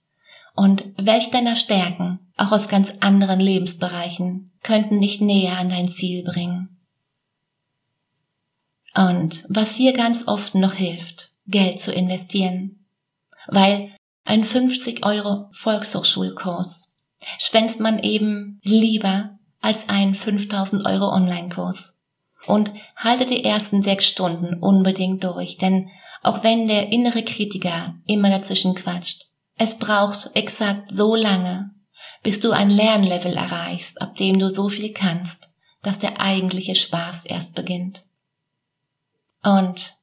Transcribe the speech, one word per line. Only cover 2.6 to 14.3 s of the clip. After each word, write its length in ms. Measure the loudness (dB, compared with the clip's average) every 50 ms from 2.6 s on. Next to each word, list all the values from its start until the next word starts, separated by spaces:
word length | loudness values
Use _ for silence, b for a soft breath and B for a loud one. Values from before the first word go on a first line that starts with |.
| 2 2
ganz 240 | 2 2 2 2 0 0
anderen 400 | 4 4 6 6 4 4 2 2
Lebensbereichen, 1080 | 2 2 2 0 0 -2 -4 -6 -6 -6 -6 -6 -8 -8 -6 -6 -6 -6 -6 -8 -12 -14 _ _ -2
könnten 380 | 2 2 2 2 2 2 2
dich 180 | 2 0 0 0
näher 380 | 0 2 4 2 2 0 -2
an 120 | -2 -2 -2
dein 200 | 0 0 -2 -2
Ziel 340 | -2 -2 -4 -4 -4 -4 -6
bringen? 540 | -4 -4 -4 -4 -4 -4 -6 -6 -10 -14 _ _ _ _ _ _ _ _ _ _ _ _ _ _ _ _ _ _ _ _ _ _ _ _ _ _ _ _ _ _ _ _ _ _ _ _ _ _ _ _ _ _ -4 2
Und 520 | 2 4 4 4 0 -2 -4 -4 -8 -8 -4
was 260 | 0 0 0 0 0
hier 180 | 2 2 4 4
ganz 340 | 2 0 0 0 -2 -2
oft 280 | -2 -2 -2 -4 -2 2
noch 180 | 2 2 2 2
hilft, 560 | 0 -4 -4 -4 -8 -14 -16 -18 -20 -20 -20 _ _ -8
Geld 320 | -2 2 2 2 2 0 -4
zu 120 | -6 -4
investieren. 960 | -2 -2 0 0 -2 -4 -8 -4 -2 -2 0 0 -2 -4 -6 -8 -12 _ _ _ _ _ _ _ _ _ _ _ B B B
Weil 440 | B 4 4 4 4 4 0 -4 -10 -16 _ _ _ _ _ -2
ein 180 | 2